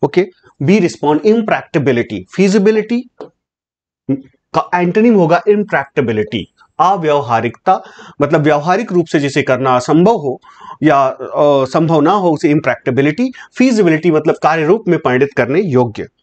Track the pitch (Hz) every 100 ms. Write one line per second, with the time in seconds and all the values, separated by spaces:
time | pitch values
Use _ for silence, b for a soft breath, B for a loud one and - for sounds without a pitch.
0 | 147 - 190 b b _ 139 208 175 -
1 | 143 151 214 226 214 156 - 165 135 120
2 | 120 104 90 - 190 208 196 220 214 240
3 | 254 _ - _ _ _ _ _ _ _
4 | _ 135 - _ _ - - 180 175 196
5 | 233 214 165 170 214 208 208 160 139 -
6 | 123 107 107 113 85 _ b _ 165 196
7 | 160 147 120 117 117 - - 190 B B
8 | B B 143 165 147 147 151 185 240 180
9 | 165 165 139 147 139 127 131 127 - 156
10 | 180 226 147 131 B B B B 151 143
11 | 131 117 113 135 147 139 131 - 160 165
12 | 143 202 180 156 156 147 131 120 - 127
13 | 139 156 254 B B - 254 220 185 156
14 | 170 156 156 147 156 160 151 220 180 165
15 | - 123 143 - 120 135 202 127 123 107
16 | 85 _